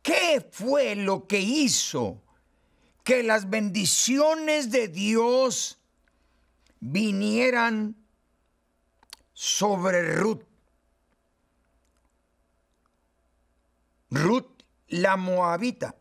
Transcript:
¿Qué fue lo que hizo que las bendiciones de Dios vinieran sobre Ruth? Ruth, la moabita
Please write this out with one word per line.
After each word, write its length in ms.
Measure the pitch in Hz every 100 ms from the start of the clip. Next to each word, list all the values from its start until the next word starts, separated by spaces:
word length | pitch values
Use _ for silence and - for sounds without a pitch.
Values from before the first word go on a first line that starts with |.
¿Qué 460 | - 330 349 285 -
fue 440 | - 226 285 247 202
lo 320 | 196 190 190
que 120 | 202
hizo 840 | 196 294 269 139 - 139 107 - _ _ _ _ _ _ _ _
que 200 | - 254
las 260 | 226 220 196
bendiciones 1200 | 220 208 196 190 - - 269 302 320 311 302 247
de 160 | 247 220
Dios 920 | 160 208 226 233 254 262 196 - - _ _ _ _ _ _ _ _ _ _
vinieran 1160 | 120 165 220 196 214 214 254 247 233 220 214 220 _ _ _ _ _ _ _ _ _ _ _ - _
sobre 800 | - - - 208 196 185 180 165 160
Ruth? 280 | 214 214 - _ _ _ _ _ _ _ _ _ _ _ _ _ _ _ _ _ _ _ _ _ _ _ _ _ _ _ _ _ _ _ _ _ _ _ _
Ruth, 540 | 131 165 247 - _ _ _ _
la 300 | 175 190 190
moabita 760 | 185 180 175 170 240 - 117 -